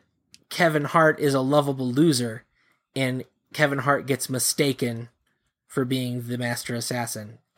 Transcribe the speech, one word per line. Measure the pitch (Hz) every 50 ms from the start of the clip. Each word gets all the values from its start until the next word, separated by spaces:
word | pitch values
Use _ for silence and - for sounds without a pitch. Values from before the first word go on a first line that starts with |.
| _ _ _ _ _ _ - - _ -
Kevin | - - 180 165 156 151 143
Hart | 147 - 170 160 156 151 -
is | 151 143 135
a | 135
lovable | 131 131 143 147 143 143 135 131 131 123
loser. | 123 135 160 170 143 120 123 117 107 104 - _ _ _ _ _ _ _ _ _ -
And | 135 135 127 127 127 120 - _ _ _ _ -
Kevin | - 156 143 139 139
Hart | 117 143 139 135 -
gets | 127 139 127 - -
mistaken | 131 127 - - - - 151 139 131 - 131 120 117 113 117 120 _ _ _ _ _ _ _ _ _ _ _
for | _ - 143 131
being | 123 135 131 127 123 123 123 117 120
the | 123 123
master | 123 120 120 - - - 123
assassin, | 117 113 - 131 123 117 113 - 113 107 107 113 - _ _ _